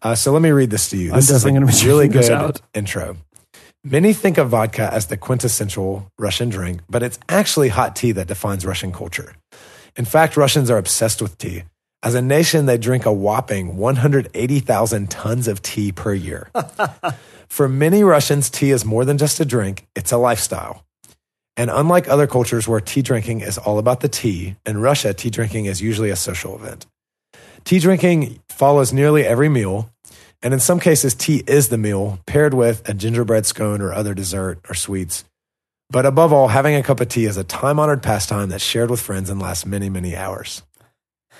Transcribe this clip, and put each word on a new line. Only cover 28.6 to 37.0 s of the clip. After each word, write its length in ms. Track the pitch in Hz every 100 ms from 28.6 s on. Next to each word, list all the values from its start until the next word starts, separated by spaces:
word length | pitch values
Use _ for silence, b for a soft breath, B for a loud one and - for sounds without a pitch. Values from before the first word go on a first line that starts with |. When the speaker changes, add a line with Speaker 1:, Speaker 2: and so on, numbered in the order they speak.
| 139 143 131
Speaker 1:
nearly 320 | 135 147 151
every 240 | 131 120 151
meal, 420 | 135 98 98 110 _ B B B B
and 140 | 123
in 60 | 131
some 180 | - 180
cases, 360 | 175 151 139
tea 280 | - - 147 -
is 200 | 143 131
the 100 | 113
meal, 420 | 107 98 101 95 -
paired 280 | 143 151
with 340 | 131 117 110 -
a 60 |
gingerbread 500 | 101 113 117 113 110
scone 360 | 104 - 107 104
or 120 | 95
other 220 | 101 104
dessert 460 | 95 95 98 92 85 -
or 60 |
sweets. 500 | 90 - 98 85 - - _ _ _ _ _ _
But 160 | 127 135
above 260 | 135 165
all, 160 | 147 131
having 280 | 123 147 143
a 60 |
cup 180 | 131 131